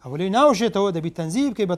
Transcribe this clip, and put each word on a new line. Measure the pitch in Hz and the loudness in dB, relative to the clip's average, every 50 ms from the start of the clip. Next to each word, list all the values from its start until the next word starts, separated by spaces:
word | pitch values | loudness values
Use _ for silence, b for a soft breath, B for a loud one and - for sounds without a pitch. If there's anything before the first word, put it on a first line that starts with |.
| - | -14
ئەوە | 127 131 147 | -10 -6 -4
لێ | 180 190 190 | -2 0 2
ناوشێتەوە، | 240 285 302 262 185 233 226 - 196 196 202 175 | 4 6 6 4 4 0 0 0 0 0 0 0
دەبی | 165 156 170 160 - | -2 -4 -6 -6 -6
تەنزیه | 165 160 165 240 285 285 | -8 -4 -2 -2 -2 -2
بکەی، | 220 - 208 175 | -2 -2 -2 -2
بە | 180 | -2